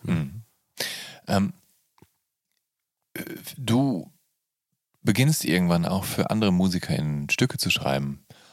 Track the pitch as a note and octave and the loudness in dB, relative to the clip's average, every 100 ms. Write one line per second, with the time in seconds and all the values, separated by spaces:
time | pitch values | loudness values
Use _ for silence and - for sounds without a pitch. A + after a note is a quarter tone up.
0 | - E2 C#2 G#2 - _ _ - - - | -4 -2 -2 -8 -18 _ _ -10 -8 -8
1 | - - - G3 G2 - _ _ _ _ | -14 -16 -2 0 0 -4 _ _ _ _
2 | _ _ _ _ _ _ _ _ _ _ | _ _ _ _ _ _ _ _ _ _
3 | _ - - - - - A#2 A#2+ C#3 F#2+ | _ -14 -12 -12 -14 -10 0 2 2 -2
4 | - _ _ _ _ _ _ _ _ _ | -6 _ _ _ _ _ _ _ _ _
5 | - G2+ C3+ D#3 - F2 F2 E2+ E2+ F#2+ | 0 4 4 2 2 2 4 4 2 0
6 | F#2 - - G#2+ G#2+ F2+ F#2 F2 - D#2+ | -2 -2 0 2 4 4 4 0 -2 -2
7 | D2+ D2 C#2+ - B2 - - - - C#2 | -2 -4 -2 0 0 0 -2 -2 0 -2
8 | C#2 C#2 _ - - | -2 -8 _ -20 -20